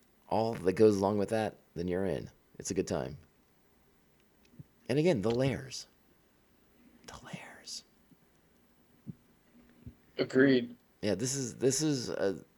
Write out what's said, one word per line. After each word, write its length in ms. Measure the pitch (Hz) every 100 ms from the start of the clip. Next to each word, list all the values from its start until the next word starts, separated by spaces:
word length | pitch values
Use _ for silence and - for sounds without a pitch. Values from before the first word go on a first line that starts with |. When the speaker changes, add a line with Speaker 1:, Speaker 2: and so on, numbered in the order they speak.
| _ _ -
Speaker 1:
all 240 | 101 226
that 200 | - 85
goes 220 | 90 110 101
along 200 | 98 104
with 120 | 98
that, 260 | 110 107 - _ -
then 120 | 87
you're 180 | 87 95
in. 240 | 69 52 - _ -
It's 100 | -
a 20 | 95
good 120 | 90
time. 300 | 87 64 73 - _ _ _ _ _ _ _ _ _ _ _ _ - - _ -
And 100 | 131
again, 220 | 165 110
the 80 | 101
layers. 560 | 117 135 117 131 - - _ _ _ _ _ _ _ _ _ - - -
The 60 | - -
layers. 580 | - - - - - - _ _ - _ _ _ _ _ _ _ _ - - _ _ _ - - _ - - _ -
Speaker 2:
Agreed. 580 | 131 131 139 127 120 - _ _
Speaker 1:
Yeah, 140 | 104 92
this 200 | 123 135
is, 200 | 127 -
this 260 | 131 127
is 280 | 156 139 113
a, 260 | - 98 85 -